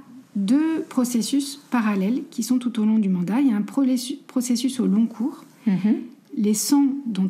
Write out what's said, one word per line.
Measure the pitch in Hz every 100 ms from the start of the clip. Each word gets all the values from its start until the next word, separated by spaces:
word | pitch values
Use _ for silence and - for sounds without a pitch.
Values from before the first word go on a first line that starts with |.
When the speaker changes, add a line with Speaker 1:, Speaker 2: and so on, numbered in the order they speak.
| - - - 208
Speaker 1:
deux | 196 277 320 311 -
processus | - 240 226 202 277 277 - -
parallèles | 247 214 196 190 277 -
qui | -
sont | 214 254
tout | 247 220
au |
long | 214 220
du | 196
mandat. | 180 175 240
Il | 277
y |
a | 208
un |
prolessu-, | 202 - 254 254 - - -
processus | 254 240 240 262 247
au | 190
long | 202 226
cours. | - 269 - - - 214
Speaker 2:
Mhm. | 185 214 294 - - - -
Speaker 1:
Les | 208
cent | 208 - 285 277 285 233
dont | 190